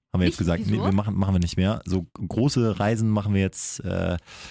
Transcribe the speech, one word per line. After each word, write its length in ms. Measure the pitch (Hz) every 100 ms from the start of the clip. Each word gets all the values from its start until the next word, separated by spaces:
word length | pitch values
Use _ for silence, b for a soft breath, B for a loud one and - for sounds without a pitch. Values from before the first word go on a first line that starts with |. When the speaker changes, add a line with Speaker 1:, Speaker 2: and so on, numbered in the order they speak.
| _
Speaker 1:
Haben 80 | 92
wir 40 | 90
jetzt 60 |
Speaker 2:
Nicht? 40 | -
Speaker 1:
gesagt. 260 | 87 85
Speaker 2:
Wieso? 160 | 98 107
Speaker 1:
Nee, 60 | 95
wir 60 |
machen, 220 | 98 104 95
machen 180 | 98
wir 60 | 92
nicht 180 | 85 -
mehr. 240 | 95 110 -
So 200 | 92 82
große 680 | - 87 - 143 131 113 95
Reisen 300 | 104 113 110
machen 240 | 104 104
wir 80 | 98
jetzt, 380 | 95 - - -
äh, 340 | 92 90 87 87 B B B